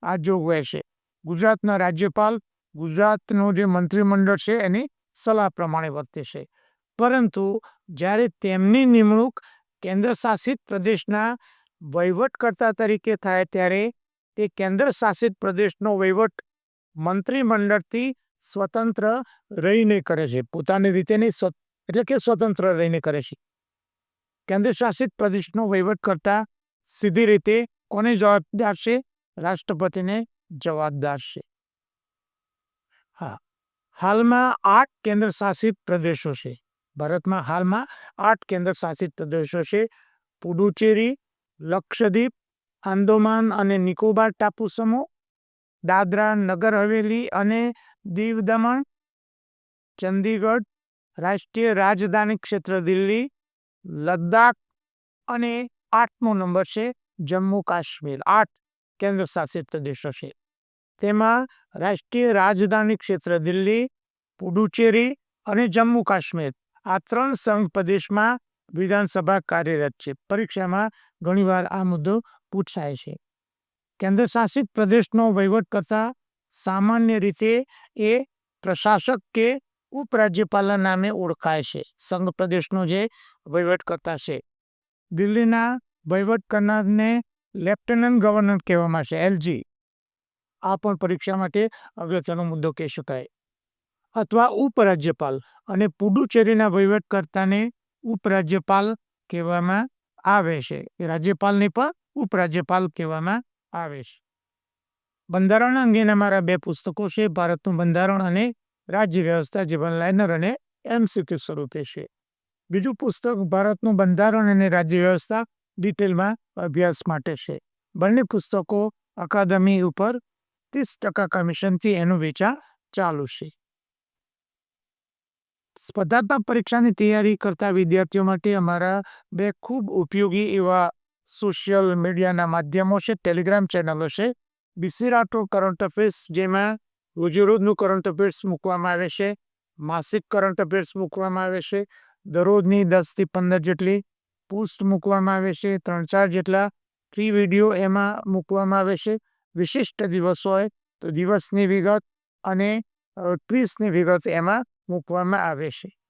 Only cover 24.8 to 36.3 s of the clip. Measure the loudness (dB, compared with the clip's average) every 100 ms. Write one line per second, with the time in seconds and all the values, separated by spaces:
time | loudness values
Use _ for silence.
24.8 | 0 0 -4 0 0 0 -4 -4 0 0
25.8 | 0 -2 -2 -2 0 0 -2 _ _ _
26.8 | -20 -4 0 2 4 4 4 0 -2 _
27.8 | _ -2 0 2 4 2 0 -2 -2 -2
28.8 | -2 -2 -4 _ _ -8 -6 -4 -4 -4
29.8 | -4 -2 -4 -4 -8 _ -20 -10 -6 -4
30.8 | -4 -4 -4 -6 -10 -16 -20 _ _ _
31.8 | _ _ _ _ _ _ _ _ _ _
32.8 | _ _ _ -16 -14 -14 _ _ _ _
33.8 | _ -4 0 2 4 4 2 0 4 4
34.8 | 4 _ -2 0 0 0 -2 0 -2 -2
35.8 | -4 -2 -2 -4 -6